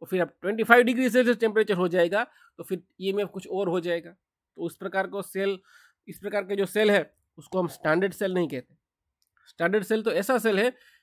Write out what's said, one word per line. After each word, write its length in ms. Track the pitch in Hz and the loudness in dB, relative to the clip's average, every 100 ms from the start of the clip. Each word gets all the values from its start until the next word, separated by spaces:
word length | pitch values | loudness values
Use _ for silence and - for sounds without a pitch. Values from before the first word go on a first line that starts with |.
और 60 | 170 | -6
फिर 140 | 185 | -2
आप 140 | 165 _ | -2 _
ट्वेंटी 220 | 185 220 | -6 -2
फ़ाइव 200 | 220 240 | 4 6
डिग्री 260 | 240 247 254 | 6 2 2
सेल्सियस 280 | 240 240 226 | 2 2 2
टेम्परेचर 360 | 220 214 214 | 0 0 0
हो 140 | 180 180 | 0 0
जाएगा, 360 | 180 170 196 247 _ _ _ | 2 2 0 -4 _ _ _
तो 60 | |
फिर 200 | 170 180 _ _ | -10 -10 _ _
ईएमएफ़ 260 | 190 196 196 | -6 -4 -4
कुछ 200 | 190 - | -8 -8
और 220 | 185 190 | -4 -2
हो 100 | 180 | -2
जाएगा। 320 | 175 170 170 180 _ _ _ - | -2 -4 -6 -20 _ _ _ -10
तो 60 | |
उस 160 | 165 - | -10 -8
प्रकार 300 | 190 190 185 | -6 -4 -4
को 140 | 196 | -6
सेल, 380 | 190 190 196 185 _ - _ _ - | -8 -4 -4 -4 _ -20 _ _ -20
इस 120 | 160 | -12
प्रकार 240 | 196 202 | -6 -6
के 120 | 185 196 | -4 -2
जो 100 | 196 | -2
सेल 260 | 208 214 | 2 4
है, 240 | 202 - _ _ - | 4 2 _ _ -20
उसको 220 | - 185 | -8 -4
हम 80 | 175 | -4
स्टैंडर्ड 460 | - 156 165 190 | -2 0 2 0
सेल 200 | - 196 | -2 -2
नहीं 140 | 180 165 | 0 -2
कहते। 280 | 131 - _ _ _ _ _ _ _ _ | -4 -12 _ _ _ _ _ _ _ _
स्टैंडर्ड 340 | - 170 208 | -2 0 0
सेल 200 | 196 226 | 0 -2
तो 80 | 220 | 0
ऐसा 260 | 165 202 254 | -2 2 2
सेल 220 | 220 196 | 2 2
है, 140 | 240 - _ _ | 0 -2 _ _